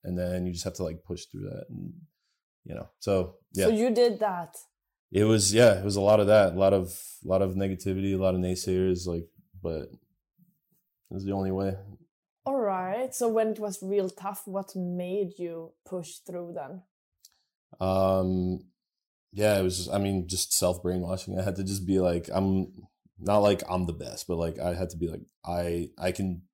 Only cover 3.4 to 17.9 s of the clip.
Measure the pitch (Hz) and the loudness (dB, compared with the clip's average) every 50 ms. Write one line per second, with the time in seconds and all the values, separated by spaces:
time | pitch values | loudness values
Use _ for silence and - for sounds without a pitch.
3.4 | _ _ - - 98 214 226 214 233 254 226 226 247 240 208 202 214 208 185 175 | _ _ -2 2 2 2 4 4 2 2 4 4 4 4 4 0 -2 -2 -2 -4
4.4 | 165 - - - - _ _ _ _ _ _ _ _ _ - 95 107 110 113 107 | -8 -10 -14 -20 -20 _ _ _ _ _ _ _ _ _ 2 2 4 6 6 4
5.4 | 98 92 101 110 123 113 101 92 95 104 101 101 98 101 107 107 101 98 107 107 | 4 4 6 8 8 8 8 6 0 -2 0 2 6 6 6 6 8 8 8 8
6.4 | 101 92 82 92 95 98 101 95 92 87 - - - - - - - - 92 95 | 8 6 4 4 4 6 6 4 2 -2 -8 -14 -16 -18 -18 -14 -4 0 2 2
7.4 | 98 95 92 95 98 95 95 90 - 98 95 95 98 98 98 92 95 95 92 92 | 2 2 0 -2 -2 -2 -2 -4 -4 -4 -2 0 0 0 0 2 2 2 2 2
8.4 | 90 90 92 90 - - 92 92 92 95 90 87 87 90 85 85 85 - _ - | 0 0 -2 -2 -2 0 0 2 2 2 2 0 -2 -4 -4 -6 -6 -10 _ -20
9.4 | _ _ _ 92 - 85 82 78 62 - - - _ _ _ _ _ _ _ _ | _ _ _ -10 -8 -6 -6 -6 -8 -10 -16 -20 _ _ _ _ _ _ _ _
10.4 | _ _ _ _ _ _ _ _ _ _ _ _ _ _ 90 95 98 98 98 98 | _ _ _ _ _ _ _ _ _ _ _ _ _ _ -10 -8 -4 -4 -2 -2
11.4 | 95 95 95 95 98 98 95 95 - - 98 - _ _ _ _ _ _ _ _ | 0 -2 0 0 -2 -2 -4 -6 -10 -18 -20 -20 _ _ _ _ _ _ _ _
12.4 | _ 269 277 269 233 202 190 185 185 185 196 233 254 254 - - 240 233 220 226 | _ -4 -2 0 0 0 0 -2 -2 -4 -4 -4 -4 -6 -4 -2 -2 0 2 2
13.4 | 220 220 214 214 214 208 190 - - 185 202 202 190 185 180 - 190 196 196 - | 2 0 -2 -4 -6 -8 -8 -8 -6 0 0 0 0 0 -4 -8 -10 -8 -8 -8
14.4 | - 208 185 196 190 - - 185 180 180 180 180 180 180 185 208 196 175 180 - | -12 -8 -8 -8 -8 -6 -8 -6 -6 -4 -4 -6 -6 -4 -2 -4 -4 -4 -6 -8
15.4 | 175 170 165 165 165 165 _ _ _ - 185 180 165 - - - _ - 180 175 | -8 -8 -8 -10 -12 -14 _ _ _ -10 -10 -10 -10 -10 -16 -18 _ -12 -10 -10
16.4 | 175 175 175 170 143 131 190 185 - _ _ _ _ _ _ _ _ - _ _ | -10 -10 -10 -10 -10 -10 -14 -16 -18 _ _ _ _ _ _ _ _ -20 _ _
17.4 | _ _ _ _ _ _ - _ 92 92 | _ _ _ _ _ _ -10 _ -2 0